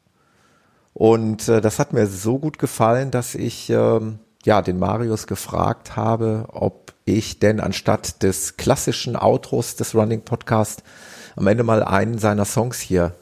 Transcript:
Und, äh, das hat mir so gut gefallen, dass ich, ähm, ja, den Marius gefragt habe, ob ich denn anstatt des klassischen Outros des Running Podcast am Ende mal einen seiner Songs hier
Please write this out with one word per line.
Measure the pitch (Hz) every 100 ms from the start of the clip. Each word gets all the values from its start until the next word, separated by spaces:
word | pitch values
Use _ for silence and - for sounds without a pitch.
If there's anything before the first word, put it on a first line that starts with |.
| _ _ _ _ _ _ _ _ _
Und, | - 110 113 110 107 -
äh, | 110
das | 107 -
hat | 147
mir | 127 107
so | 95 107 135
gut | 151 -
gefallen, | 139 - 113 123 135
dass | 123 123 -
ich, | 120 - -
ähm, | 113 113 113 110 107 - _
ja, | - 104
den | 90 90
Marius | 95 107 117 110 -
gefragt | 98 - 85 87 113 - -
habe, | 110 113 113 110 113
ob | - 101 - - -
ich | - 107 - -
denn | 104 107
anstatt | - - - 107 - -
des | 98 - - -
klassischen | - 131 - 117 131 113
Outros | 107 127 - 123 117 -
des | 113
Running | 110 107 113
Podcast | - 120 - 110 104 - - - - - - -
am | 98
Ende | 113
mal | 117 110
einen | - 95 107 117
seiner | 107 104 101
Songs | - 120 -
hier | - 92 85 -